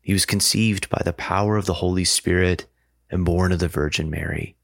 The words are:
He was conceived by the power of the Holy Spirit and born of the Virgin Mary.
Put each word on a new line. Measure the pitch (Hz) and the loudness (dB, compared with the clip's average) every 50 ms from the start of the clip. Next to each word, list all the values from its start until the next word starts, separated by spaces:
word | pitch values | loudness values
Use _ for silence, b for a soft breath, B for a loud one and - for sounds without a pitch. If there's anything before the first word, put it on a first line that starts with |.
He | _ - | _ 0
was | 101 95 - | 2 2 2
conceived | - - 101 - - - 104 110 110 104 92 - - | 0 0 0 2 2 2 2 2 2 2 0 -2 -4
by | - - - | -4 -2 -2
the | 87 | -2
power | 82 - - - 85 95 104 104 107 | -4 -4 -4 -2 0 0 2 2 0
of | 107 95 | 0 0
the | - 87 | -2 -2
Holy | - - 90 90 92 90 | 0 0 0 0 0 0
Spirit | 85 - - - 85 87 90 92 90 90 - - _ _ _ _ _ _ _ _ _ | 0 -2 -2 0 2 2 4 4 2 0 -2 -4 _ _ _ _ _ _ _ _ _
and | - 92 87 | -2 0 0
born | 85 85 87 92 92 | 2 2 2 2 2
of | 92 85 | 2 2
the | 87 82 | 0 -2
Virgin | 78 76 73 76 - - 80 78 | 0 -2 -2 -2 -2 -4 -4 -4
Mary. | 78 80 80 85 80 76 76 - _ _ | -4 -6 -4 -4 -6 -6 -6 -8 _ _